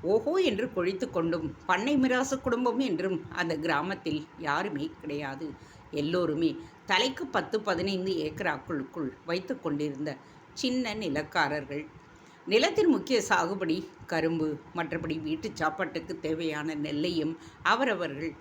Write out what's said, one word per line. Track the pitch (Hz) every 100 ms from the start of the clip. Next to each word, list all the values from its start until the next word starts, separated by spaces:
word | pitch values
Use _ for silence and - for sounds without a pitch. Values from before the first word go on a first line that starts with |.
ஓஹோ | 160 220 247 370
என்று | 349 202 240
கொழித்து | - 175 190 -
கொண்டும் | 175 165 165 156 -
பண்ணை | - 180 240 294
மிராசு | 262 254 269 262
குடும்பம் | 262 233 247 240
என்றும் | 262 160 185 175 -
அந்த | - 170 156
கிராமத்தில் | 165 143 175 196 165 151 156 -
யாருமே | 160 147 190 147 156
கிடையாது. | - 156 143 143 139 156 131 - - -
எல்லோருமே | 151 151 175 170 151 165 - - -
தலைக்கு | - 190 254 262 320
பத்து, | 208 - 220
பதினைந்து | 214 175 190 190 190 175
ஏக்கராக்களுக்குள் | 151 - 185 143 - 156 135 170 139 -
வைத்து | - 175 180
கொண்டிருந்த | 170 165 143 147 135 151 135 - - -
சின்ன | - 254 254 233
நிலக்காரர்கள். | 214 190 143 151 185 147 151 139 147 151 - - - - - -
நிலத்தின் | 233 330 427 392
முக்கிய | 269 - 247
சாகுபடி | 190 180 170 190 175 165 - - -
கரும்பு. | 165 160 165 156 147 -
மற்றபடி | 170 160 170 165 156
வீட்டு | 156 156 147
சாப்பாட்டுக்கு | - 156 - 170 165 165 170
தேவையான | 151 160 160 151 151 151
நெல்லையும் | 147 147 175 165 151 160 - -
அவரவர்கள் | - 226 269 190 170 139 160 139